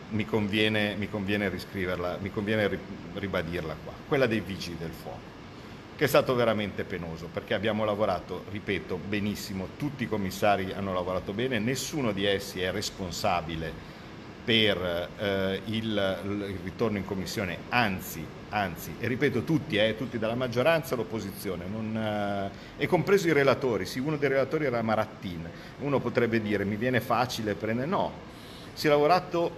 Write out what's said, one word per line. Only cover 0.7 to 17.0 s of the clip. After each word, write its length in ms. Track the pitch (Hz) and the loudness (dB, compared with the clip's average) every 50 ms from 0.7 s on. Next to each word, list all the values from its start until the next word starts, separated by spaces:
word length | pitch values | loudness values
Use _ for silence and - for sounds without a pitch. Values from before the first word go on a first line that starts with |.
| 110 107 104 104 98 | 4 4 2 0 0
mi 140 | 98 101 95 | -2 -4 -4
conviene 400 | 107 104 98 95 104 101 104 98 | -4 -2 0 0 2 2 2 0
riscriverla, 680 | 90 90 - - - 98 90 90 90 82 87 90 85 - | 0 -2 -6 -6 -4 -2 -2 0 0 0 -2 -2 -2 -2
mi 100 | 98 98 | -4 -4
conviene 360 | 92 110 101 104 110 107 104 | -4 -2 0 2 2 4 4
ri-, 120 | 98 95 80 - - 101 - - 85 90 | 2 2 -2 -6 -8 -12 -12 -12 -10 -8
ribadirla 600 | 98 95 95 90 92 85 82 87 87 80 78 76 - - | -6 -4 -2 0 0 0 0 -2 -4 -4 -4 -6 -8 -10
qua, 100 | - - - - | -12 -12 -10 -4
quella 200 | - 151 135 131 | 0 2 4 4
dei 140 | 113 110 110 | 4 2 0
Vigili 360 | 87 90 98 85 - 87 85 | -2 -2 -6 -6 -6 -8 -8
del 140 | 80 82 80 | -6 -8 -8
Fuoco, 400 | 76 - - - - - - - - - - - - - - - - - - - - | -8 -10 -10 -10 -10 -12 -12 -14 -16 -16 -16 -16 -16 -16 -16 -16 -16 -16 -16 -12 -4
che 100 | - 151 | 0 2
è 20 | |
stato 280 | 135 - 147 131 127 131 | 4 6 6 6 4 4
veramente 480 | 120 120 113 110 104 104 98 80 - 95 | 4 4 4 4 2 0 -2 -2 -4 -6
penoso, 440 | - - 85 85 82 82 80 85 85 | -4 -4 -6 -4 -6 -8 -8 -8 -8
perché 240 | 85 101 - - 117 | -8 -6 -2 0 0
abbiamo 280 | 101 98 110 104 107 110 | 2 2 2 2 2 2
lavorato, 600 | 107 104 98 107 98 90 85 78 - 90 90 - - | 2 2 2 2 2 2 0 -2 -6 -8 -8 -8 -8
ripeto, 480 | 101 104 - - 98 85 80 - 98 87 78 | -8 -6 -2 -2 -2 -2 -2 -4 -6 -6 -4
benissimo, 640 | 98 104 104 98 107 98 - - - 101 95 92 87 - | -2 -2 0 0 0 -2 -2 -4 -6 -4 -4 -4 -6 -6
tutti 260 | - 147 147 143 - 117 | -4 -4 -4 -4 -4 -4
i 40 | |
commissari 640 | - 110 104 98 92 95 - 110 104 101 95 95 95 - | -2 -2 -2 -2 -2 -2 2 4 4 4 4 2 -2 -4
hanno 200 | 98 98 98 92 | -4 -2 -2 0
lavorato 400 | 92 90 90 92 90 87 107 98 | 0 0 0 -2 -2 -2 -4 -4
bene, 240 | 107 123 131 127 | -2 -2 0 0
nessuno 540 | 107 104 120 135 131 - - - 156 127 113 | 0 0 0 0 -2 -2 -4 -2 -2 0 0
di 140 | 98 98 98 | 0 2 2
essi 360 | 101 98 92 - - - 95 | 2 2 2 0 -4 -4 -2
è 100 | 90 92 | -2 0
responsabile 1000 | 90 107 104 - - - 98 87 85 - - 104 90 85 82 80 82 80 80 78 - - - - - - - - - - - - - - - | 0 -2 -4 -4 -6 -6 -6 -6 -4 -2 0 2 2 2 0 -2 -4 -4 -4 -6 -6 -8 -12 -14 -14 -16 -16 -16 -14 -14 -14 -14 -14 -6 2
per, 680 | - 113 113 107 104 98 87 90 90 85 85 87 - - | 4 6 6 6 6 4 2 2 0 0 0 -2 -4 -4
eh, 440 | - 104 101 98 98 95 95 98 95 95 | -2 0 0 2 2 2 0 0 -2 -2
il, 540 | 104 107 110 107 113 107 101 98 95 95 87 92 | -2 -2 -2 0 0 0 2 2 2 0 0 -2
il 340 | 101 104 104 98 101 95 87 85 | -4 -4 -4 -4 -4 -6 -6 -6
ritorno 340 | 95 - - 120 110 104 | -6 -2 0 0 2 2
in 80 | 98 | 0